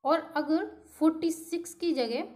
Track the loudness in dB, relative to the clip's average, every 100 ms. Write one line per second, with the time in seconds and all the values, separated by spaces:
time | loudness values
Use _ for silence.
0 | 4 2 2 -4 2 0 0 -10 -20 2
1 | 2 4 -2 -2 -6 -8 -8 -6 -2 0
2 | 0 -2 -6